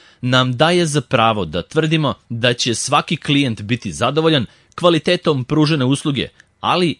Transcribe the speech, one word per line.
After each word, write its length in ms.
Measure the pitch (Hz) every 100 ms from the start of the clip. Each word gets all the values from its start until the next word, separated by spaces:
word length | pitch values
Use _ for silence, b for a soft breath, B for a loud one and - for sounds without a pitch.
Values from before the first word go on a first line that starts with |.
| b b
nam 360 | 127 127 127 123
daje 300 | 156 180 170
za 140 | 143
pravo 440 | - 123 113 107
da 180 | 82 85
tvrdimo 520 | - 156 156 160 143 - _
da 260 | 113 123
će 200 | 120 127
svaki 420 | 110 - 147 - 170
klijent 460 | - 143 139 107
biti 300 | 104 120 101
zadovoljan 540 | 73 120 147 160 151 104 b b
kvalitetom 680 | - 175 160 - 175 - 139
pružene 400 | 120 151 151 160
usluge, 440 | 127 139 156 127 78 b b _
ali 340 | 107 160 175 -